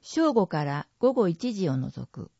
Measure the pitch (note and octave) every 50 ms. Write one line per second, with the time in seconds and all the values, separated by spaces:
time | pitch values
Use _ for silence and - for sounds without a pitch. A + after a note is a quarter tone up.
0 | _ - - D#4 E4 D#4 C#4 A3+ F#3+ F3 - D#3 D3 C#3+ C#3+ D3 - _ _ _
1 | - B3 C4+ C4+ A3+ F3+ E3+ - - B3 A3+ G3+ F#3+ D#3 C3+ C3 C3 C#3 - -
2 | B2 - _ C#3 C3+ - _